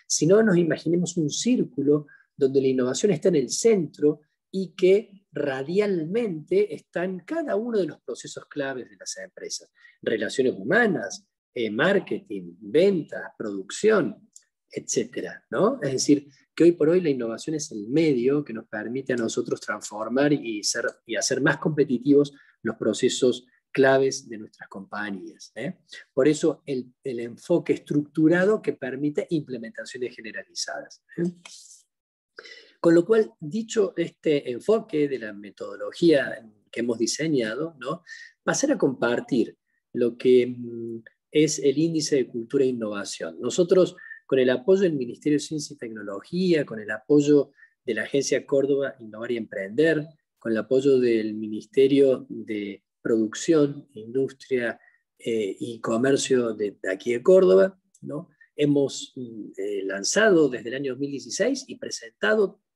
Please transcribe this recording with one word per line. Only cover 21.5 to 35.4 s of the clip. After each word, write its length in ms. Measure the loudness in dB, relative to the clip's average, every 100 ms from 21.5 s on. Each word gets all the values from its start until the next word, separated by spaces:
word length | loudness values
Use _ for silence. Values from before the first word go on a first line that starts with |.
| 0
competitivos 760 | -2 0 0 0 4 4 4 -2 _ _
los 140 | -8 -4
procesos 720 | -2 0 0 2 0 0 -6 _ _
claves 560 | 2 4 4 2 -2 -10
de 100 | -14
nuestras 320 | -14 _ -18
compañías, 840 | -16 -12 -10 -8 -8 -12 -18 -18 -10
¿eh? 220 | -10 -10 _ -20 -6
Por 140 | 0 2
eso 360 | 2 0 -2 -6
el, 280 | -8 -8 _
el 160 | -10 -8
enfoque 540 | -10 -12 -2 0 0
estructurado 880 | -2 -2 -4 -2 2 4 4 4 2
que 120 | -2
permite 540 | -6 -8 -4 -4 -4 -2
implementaciones 840 | -4 -4 -10 -12 -14 -14 -10 -10 -10
generalizadas, 880 | -14 -14 -14 -12 -10 -10 -14 -20 _ -6
¿eh? 60 | -6 -6 -16 -20 -20 -20 _ _ _ _ _ -20 -20 -20 -20 _
Con 140 | 4
lo 120 | 4 6
cual, 280 | 2 2 -4
dicho 540 | -8 -8 -4 -2 -2 -2
este 540 | -6 -4 0 0 -2
enfoque 560 | -4 0 0 0 -2 0
de 100 | -2
la 160 | -8
metodología 1120 | -12